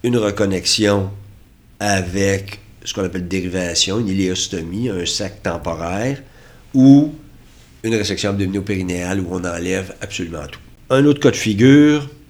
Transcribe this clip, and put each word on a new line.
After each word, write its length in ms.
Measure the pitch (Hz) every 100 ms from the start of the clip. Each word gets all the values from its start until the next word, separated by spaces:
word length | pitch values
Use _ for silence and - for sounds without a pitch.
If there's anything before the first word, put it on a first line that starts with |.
une 160 | 123 120
reconnexion 920 | 104 98 101 92 87 - 104 101 98 98 - - - _ _ _
avec 800 | 104 98 87 95 98 98 98 - - -
ce 80 | -
qu'on 120 | -
appelle 220 | 92 92 87
dérivation, 720 | 95 90 92 87 82 - 104
une 100 | 107
iléostomie, 840 | 95 92 90 - 92 82 95 123
un 160 | 92 85
sac 360 | - 98 -
temporaire, 800 | - 85 87 82 85 95 127 139 - - - - -
ou 400 | 135 135 143 151 - - - - - - -
une 120 | 113
résection 360 | 113 101 98 104
abdominopérinéale 880 | 101 95 98 98 98 90 87 90 98
où 80 | 87
on 140 | 90
enlève 500 | 87 85 87 92 95 -
absolument 440 | 98 - 87 80 73
tout. 140 | - - - -
Un 160 | 131 147
autre 140 | 143
cas 100 | 139
de 60 | 107
figure 760 | 110 101 127 143 151 147 139 -